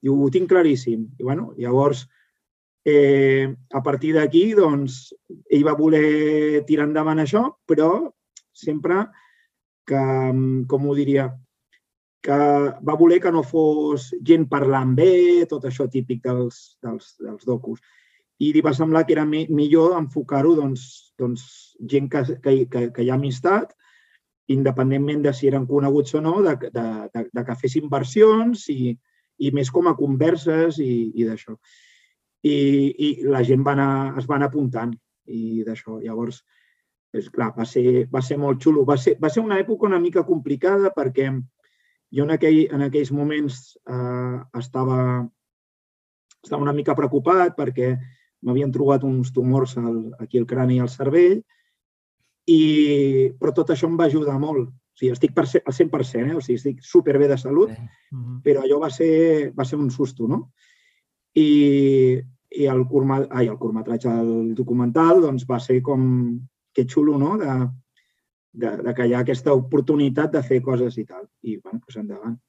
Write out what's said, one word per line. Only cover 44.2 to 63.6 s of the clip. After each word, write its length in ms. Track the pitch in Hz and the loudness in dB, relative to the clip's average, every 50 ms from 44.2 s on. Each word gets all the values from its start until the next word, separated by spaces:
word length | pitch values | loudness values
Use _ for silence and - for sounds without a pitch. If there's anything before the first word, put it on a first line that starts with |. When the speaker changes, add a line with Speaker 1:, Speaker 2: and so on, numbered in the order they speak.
| 127 123 123 123 127 _ _ 120 | -6 -6 -8 -8 -12 _ _ -12
Speaker 1:
estava, 400 | 120 127 - 131 131 131 131 127 127 127 123 123 123 117 _ _ _ _ _ _ _ _ _ _ _ _ _ _ _ _ _ _ _ _ _ _ _ | -12 -8 -6 -4 -2 -2 0 0 0 0 -2 -2 -4 -8 _ _ _ _ _ _ _ _ _ _ _ _ _ _ _ _ _ _ _ _ _ _ _
estava 180 | - 143 143 | -10 -6 -4
una 140 | 143 143 143 | -2 -2 -2
mica 220 | 147 139 - 151 151 | -2 -2 -2 -2 0
preocupat 580 | 147 139 135 143 - 165 180 190 180 175 175 | -2 0 0 -2 2 2 2 4 2 0 0
perquè 380 | - 147 139 135 131 123 127 127 127 127 - - _ _ _ _ _ - | -4 -6 -6 -4 -2 -2 -2 -2 -4 -6 -12 -20 _ _ _ _ _ -6
m'havien 300 | 117 123 131 143 139 127 | -2 -2 -2 -2 -2 -2
trobat 300 | 139 143 139 139 135 131 135 | -2 0 2 2 2 0 -2
uns 240 | 131 131 123 127 | -2 -2 -4 -2
tumors 460 | - 131 123 127 131 135 131 127 127 123 | -2 -2 0 2 2 0 0 -2 -4 -6
al, 320 | 117 117 113 113 110 113 120 - | -6 -4 -4 -6 -8 -10 -12 -14
aquí 200 | 117 110 - 127 | -16 -4 -2 -2
al 80 | 117 | -2
crani 300 | 120 123 127 131 127 127 | -2 -2 -2 0 0 0
i 80 | 127 123 | 0 0
al 80 | 120 | -2
cervell, 480 | - - 139 135 139 170 175 180 196 220 226 _ _ _ _ _ _ _ _ _ _ _ _ _ _ _ _ _ _ _ _ - | -4 -6 -4 0 2 4 4 4 4 2 -4 _ _ _ _ _ _ _ _ _ _ _ _ _ _ _ _ _ _ _ _ 4
i, 120 | 170 160 156 156 156 151 151 147 147 143 139 139 135 135 131 131 127 - | 4 4 6 4 4 2 2 2 2 2 2 2 2 2 2 0 -2 -2
però 140 | - 160 - | -4 -2 0
tot 160 | - 160 - | 0 0 0
això 160 | 165 139 - 165 | 0 -2 0 -2
em 80 | 165 | 0
va 140 | 165 165 156 | 2 0 2
ajudar 260 | 135 160 151 143 139 | 2 0 0 0 -2
molt. 320 | 135 147 156 156 139 120 127 | -2 -2 -2 -2 -4 -4 -6
O 320 | - _ _ _ _ _ | -10 _ _ _ _ _
sigui, 140 | - 131 123 | -2 -2 -2
estic 180 | 123 - 135 - | 0 0 0 2
per 120 | - 160 131 | 0 -2 2
ce-, 140 | - - - | 0 -2 0
al 100 | - 131 | 0 0
cent 160 | - 175 160 | 0 0 0
per 140 | 143 151 131 | 0 -4 -4
cent, 240 | 127 - 120 120 135 | -4 -4 -4 -4 -2
eh? 60 | 160 | -4
O 60 | 165 135 | -4 -4
sigui, 140 | - 123 113 | -4 -4 -4
estic 220 | 127 143 135 - _ | -4 -6 -8 -8 _
superbé 460 | - - 180 170 151 139 139 143 143 | 2 2 2 2 4 2 2 4 2
de 60 | 139 131 | 2 0
salut, 320 | 127 127 139 156 196 220 | -2 -2 2 2 2 2
Speaker 2:
Bé. 160 | 110 113 117 113 _ _ _ _ | 0 -10 -16 -18 _ _ _ _
Speaker 3:
Mhm. 300 | - 131 120 120 123 127 131 | -14 -14 -12 -12 -12 -4 0
Speaker 1:
però 220 | 143 143 139 135 | 2 2 2 2
allò 160 | 135 143 143 | 0 0 0
va 80 | 156 156 | 0 -4
ser, 600 | 131 - 165 165 160 156 165 165 160 151 147 135 - | -4 0 0 2 4 4 4 4 2 2 0 -4 -4
va 80 | - 135 | -6 -6
ser 140 | 127 131 147 | -4 -4 -4
un 100 | 147 131 | -4 -4
susto, 380 | 127 - 147 127 - - 117 113 | -2 -4 -4 -6 -4 -6 -4 -4
no? 240 | 139 208 - - _ _ _ _ _ _ _ _ _ _ _ _ _ _ _ _ _ | -4 -4 -6 -10 _ _ _ _ _ _ _ _ _ _ _ _ _ _ _ _ _
I, 840 | - 156 151 147 147 147 143 139 139 139 135 135 135 131 127 127 127 127 - - _ _ _ | 2 4 4 6 4 6 4 4 4 4 4 4 4 4 4 2 0 -4 -10 -20 _ _ _
i 140 | - - 143 139 | -6 -2 0 0
el 140 | 131 131 127 | 2 0 0
curtma-, 380 | 127 131 143 135 135 135 135 135 135 | 2 0 0 2 2 0 0 -2 -2
ai, 160 | - - 123 113 | 0 0 0 0
el 100 | 107 | -2
curtmetratge, 540 | - | -4